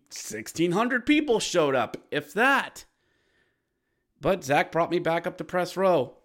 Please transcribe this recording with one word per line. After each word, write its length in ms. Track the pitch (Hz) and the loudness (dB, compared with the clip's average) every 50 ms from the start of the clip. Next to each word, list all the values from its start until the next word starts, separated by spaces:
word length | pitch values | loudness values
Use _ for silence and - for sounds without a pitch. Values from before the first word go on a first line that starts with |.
| _ _ | _ _
sixteen 640 | - - - - - 117 113 - - - 170 180 165 | -16 -14 -12 -12 -12 -12 -12 -10 -2 -2 0 0 2
hundred 320 | 202 240 247 269 240 233 | 0 0 0 -2 -2 2
people 340 | - 294 311 302 294 226 196 | 2 2 2 4 2 0 0
showed 360 | - - - 175 151 139 135 | 0 0 2 2 2 4 2
up, 200 | 127 110 - - - - _ | 2 0 -2 -4 -12 -12 _
if 220 | 127 143 143 - - | -6 -6 -6 -4 -2
that. 500 | 196 240 269 277 247 - 135 - - - _ _ _ _ _ _ _ _ _ _ _ _ _ _ _ _ _ _ _ _ _ _ _ _ _ _ _ | 0 2 2 2 2 -2 -4 -12 -18 -20 _ _ _ _ _ _ _ _ _ _ _ _ _ _ _ _ _ _ _ _ _ _ _ _ _ _ _
But 240 | - 156 196 180 147 | 0 0 0 0 0
Zach 280 | 135 147 165 180 180 | 0 2 2 2 0
brought 200 | - 165 170 - | 0 -2 0 0
me 80 | 170 175 | 0 -2
back 260 | 175 165 165 170 170 | 0 0 -2 -2 -2
up 120 | 180 165 | -6 -8
to 80 | - 160 | -8 -10
press 320 | - 175 180 175 170 - | -4 -2 -2 -2 -2 -2
row. 400 | 185 190 190 175 147 120 - - _ | 0 2 4 4 2 0 -2 -8 _